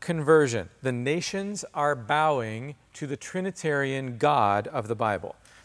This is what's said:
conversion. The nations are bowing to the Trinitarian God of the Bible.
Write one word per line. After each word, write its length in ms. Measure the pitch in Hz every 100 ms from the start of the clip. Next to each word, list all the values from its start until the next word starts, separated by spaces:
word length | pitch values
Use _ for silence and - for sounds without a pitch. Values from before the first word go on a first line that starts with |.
conversion. 680 | - 165 143 160 139 117 90 -
The 80 | 131
nations 760 | 120 123 165 - 196 196 208 -
are 220 | - 147
bowing 800 | 139 107 151 156 139 110 110 135 147 _
to 120 | - 143
the 100 | 131
Trinitarian 1000 | - 185 185 185 160 147 135 135 131 117
God 480 | 147 143 104 101 104
of 220 | 139 107
the 80 | 113
Bible. 400 | 113 98 101 - - -